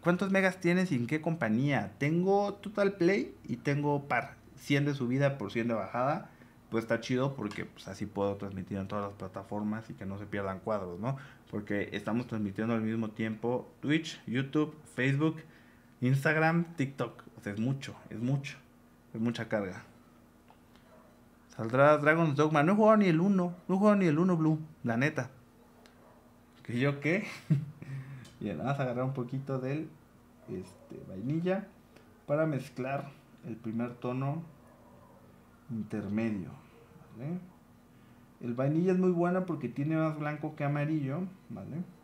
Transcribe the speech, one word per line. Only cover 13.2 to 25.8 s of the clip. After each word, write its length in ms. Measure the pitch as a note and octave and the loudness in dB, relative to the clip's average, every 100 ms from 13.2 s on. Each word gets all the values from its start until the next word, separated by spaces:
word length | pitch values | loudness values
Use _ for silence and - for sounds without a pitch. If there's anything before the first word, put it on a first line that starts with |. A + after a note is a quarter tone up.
| A2 A2 A#2 B2 - - | -4 -2 -2 -2 -4 -8
Twitch, 400 | B2+ D#3 D#3+ - - | 0 0 -2 -12 -4
YouTube, 480 | A#2+ C#3 D3+ D3+ - - | -4 0 0 0 -4 -12
Facebook, 420 | - C3 C#3 D#3 D#3 - - - - - - | -2 0 2 0 0 -12 -20 -20 -20 -20 -2
Instagram, 720 | B2 C3+ D#3+ D#3 D#3+ E3+ E3+ - | 2 2 4 4 4 4 0 -2
TikTok. 460 | C3+ - A#2 - - - | -4 -2 -6 -6 -20 -12
O 20 | |
sea, 140 | G#2 | -8
es 40 | G2+ | -4
mucho, 380 | A#2 C#3 - G2 - | -2 -2 -6 -14 -12
es 100 | G#2+ | -6
mucho. 380 | A#2+ C#3 C#3 - - - - - - | -2 -2 -4 -14 -20 -20 -20 -20 -14
Es 60 | A2+ | -4
mucha 260 | A#2 A#2 A2+ | -2 -2 -2
carga. 360 | A2 G2 F#2+ - - - - - - - - - - - - - - - - - - | -2 -2 -8 -16 -20 -20 -20 -20 -20 -20 -20 -20 -20 -20 -20 -20 -20 -20 -20 -18 -8
Saldrá 400 | A2+ B2+ C#3+ D3+ | -2 6 8 8
Dragon's 400 | D3 D#3+ E3 C3+ | 6 6 4 4
Dogma. 260 | D#3 D#3 | 4 6
No 100 | D#3 | 4
he 40 | G#3 | 6
jugado 220 | G#3+ A3 | 6 8
ni 80 | G3 | 6
el 140 | D#3+ | 6
uno. 320 | F#3+ F#3+ F3+ F3 - | 4 4 0 -4 -2
No 60 | F#3 | 4
he 20 | |
jugado 180 | G#3+ G3+ | 6 6
ni 80 | |
el 140 | F3+ D3 | 4 4
uno 180 | F#3 E3+ | 4 4
Blue, 220 | D#3 D#3 - - | 4 2 -2 -6
la 160 | A#2+ A#2 | -2 2
neta. 320 | C#3 D3+ B2+ - - - - - | 2 0 -6 -12 -20 -20 -20 -20